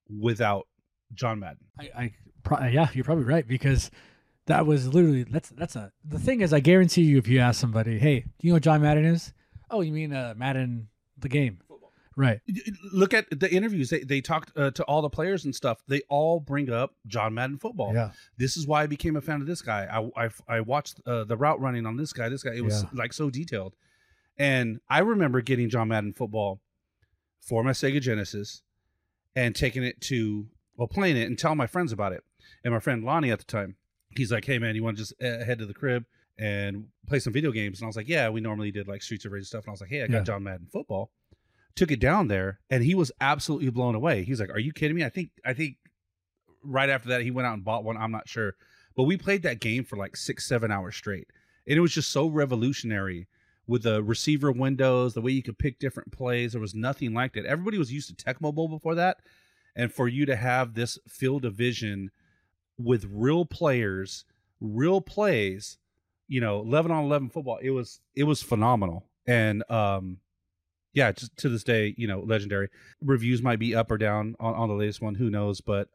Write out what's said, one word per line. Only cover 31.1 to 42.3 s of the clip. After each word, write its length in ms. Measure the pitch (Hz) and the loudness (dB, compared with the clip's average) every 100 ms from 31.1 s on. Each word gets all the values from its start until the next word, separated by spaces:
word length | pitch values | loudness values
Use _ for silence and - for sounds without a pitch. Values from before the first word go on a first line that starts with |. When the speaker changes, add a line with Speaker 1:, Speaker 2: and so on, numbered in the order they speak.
| 139 | 2
Speaker 1:
it 80 | 131 | 0
and 100 | 123 | -2
telling 200 | 165 156 | 0 0
my 100 | 120 | 0
friends 240 | 180 165 | -2 -2
about 220 | 104 101 | -2 -4
it. 100 | 87 - _ - _ | -4 -10 _ -20 _
And 100 | 123 | -2
my 60 | 117 | -2
friend 240 | 147 120 | 0 -2
Lonnie 280 | 113 160 139 | 0 0 0
at 80 | 107 | -2
the 60 | - | -4
time, 300 | 110 98 95 _ _ _ - | -6 -6 -10 _ _ _ -4
he's 160 | 117 | -2
like, 140 | 113 120 | -2 -2
"Hey, 140 | 127 | -2
man, 160 | 113 110 | 0 -2
you 80 | |
wanna 140 | 113 107 | -2 -4
just, 160 | 107 - | -8 -8
uh, 220 | 123 117 | -6 -4
head 160 | 117 117 | -4 -4
to 60 | 104 | -6
the 80 | |
crib 320 | 101 135 123 120 _ _ - | -6 -2 -2 -4 _ _ -6
and 500 | 107 101 101 98 107 _ - | -4 -2 -4 -6 -12 _ -4
play 120 | 143 | -2
some 140 | 123 | 0
video 180 | 113 156 | -2 -2
games?" 280 | 110 104 95 | -2 -4 -6
And 60 | 113 | -10
I 20 | |
was 80 | 107 | -8
like, 120 | 113 | -4
"Yeah, 200 | 165 117 | 0 0
we 120 | 110 | -2
normally 300 | 110 107 104 | -4 -4 -6
did, 160 | 101 101 | -6 -8
like, 140 | 101 | -10
Streets 240 | - 107 104 | -10 -10 -10
of 60 | |
Rage 140 | 101 98 | -12 -10
stuff." 160 | 113 107 | -12 -12
And 40 | |
I 20 | |
was 100 | 101 | -14
like, 80 | 95 | -10
"Hey, 140 | 143 | -6
I 40 | 123 | -2
got 100 | 113 | 0
Speaker 3:
Yeah. 40 | |
Speaker 1:
John 200 | 98 101 | 0 -4
Madden 240 | 98 92 85 | -6 -10 -10
Football." 440 | 185 - 95 107 _ _ _ _ _ _ - | -10 -6 -6 -8 _ _ _ _ _ _ -2
Took 160 | 175 | 0
it 80 | 131 | 2
down 280 | 123 196 | 2 4
there, 320 | 143 | 2